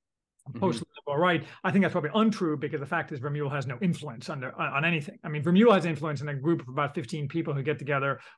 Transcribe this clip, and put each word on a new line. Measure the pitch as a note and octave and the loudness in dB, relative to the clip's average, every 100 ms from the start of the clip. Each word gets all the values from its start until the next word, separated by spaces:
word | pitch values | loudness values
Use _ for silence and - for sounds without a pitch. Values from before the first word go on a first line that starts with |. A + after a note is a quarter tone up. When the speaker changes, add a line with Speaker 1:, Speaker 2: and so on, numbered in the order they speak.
| _ _ _ _ - | _ _ _ _ -14
Speaker 1:
Mm-hmm. | A#2 | -2
Speaker 2:
post-liberal | F#3+ A#2 - - - C#3+ | -2 -2 -6 -12 -4 0
right. | F3+ E3+ - - | 2 2 -2 -6
I | F#3 | 0
think | F3 | 4
that's | F3 | 4
probably | F3 D3 | 2 0
untrue | A3 A3 G#3+ F3 D3 | 2 2 2 -2 -2
because | D3 D3 | -4 -6
the | C#3 | -4
fact | E3+ D3 | -4 -4
is | D3 | -6
Vermeule | C#3 D3 C#3+ | -6 -4 -2
has | C#3+ B2+ | -4 -4
no | B2 | -2
influence | F#3+ D3 D3 A2+ C#3+ | 0 0 -4 -12 -10
under, | D3 B2+ - | -8 -8 -4
on, | D#3 | -2
on | C3+ | 0
anything. | E3 E3 C#3+ - | 0 0 -4 -10
I | D#3+ | -8
mean, | D3+ | -4
Vermeule | D#3 F3+ A#3 | 4 6 8
has | F#3+ E3 | 8 4
influence | C#3+ D#3 D3 | -2 -4 -4
in | D3+ | -4
a | |
group | C#3 D3+ E3+ | -4 0 0
of | A#2 | 0
about | C3+ C#3+ | -2 -2
fifteen | - B2+ D#3 C#3+ | -2 -6 -4 -4
people | E3+ E3 | -2 -2
who | C#3+ | -2
get | C3+ C#3+ | -2 -2
together | C#3 C#3 C#3 C3 - | 0 0 0 -2 -8